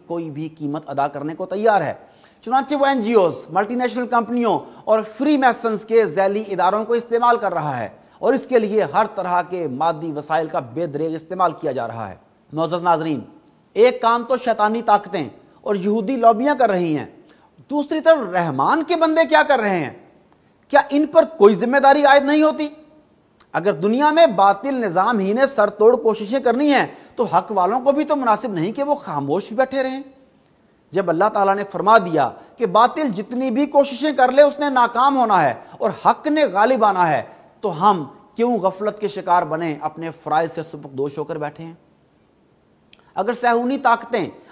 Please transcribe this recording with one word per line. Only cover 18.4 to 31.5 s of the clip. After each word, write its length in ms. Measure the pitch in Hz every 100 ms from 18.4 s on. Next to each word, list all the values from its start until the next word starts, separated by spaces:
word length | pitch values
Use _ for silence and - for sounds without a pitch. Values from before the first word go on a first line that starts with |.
| 170 131 151 294
के 120 | 320 339
बंदे 280 | 320 320 330
क्या 160 | 302
कर 160 | 302 269
रहे 180 | 214 180
हैं? 180 | 135 - - _ _ _ _ _ _
क्या 100 | 277 269
इन 140 | 285 302
पर 160 | 330 311
कोई 200 | - 202 196
जिम्मेदारी 460 | 240 277 269 285
आयद 200 | 285 285
नहीं 180 | 277 302
होती? 280 | 311 311 294 - - _ _ _ _ _ _
अगर 180 | 151 180
दुनिया 360 | 160 196 240 302
में 240 | 311 320 202
बातिल 380 | 196 196 277 262
निज़ाम 420 | 220 170 202 233
ही 160 | 190
ने 120 | 220 269
सर 200 | 269 208
तोड़ 240 | 208 214 254
कोशिशें 420 | 226 220 202 269
करनी 280 | 262 233 294
हैं 200 | 262 151 - - -
तो 60 | 214
हक 240 | 170 185
वालों 260 | 202 180 247
को 120 | 254
भी 120 | 277
तो 120 | 302 294
मुनासिब 380 | 247 208 247
नहीं 180 | 180 175
कि 100 | 220
वो 120 | 185 190
खामोश 560 | - 147 139 170 202
बैठे 300 | 220 262 269
रहें। 220 | 262 262 277 - _ _ _ _ _ _ _
जब 160 | 170 180
अल्लाह 180 | 165 208
ताला 260 | 214 196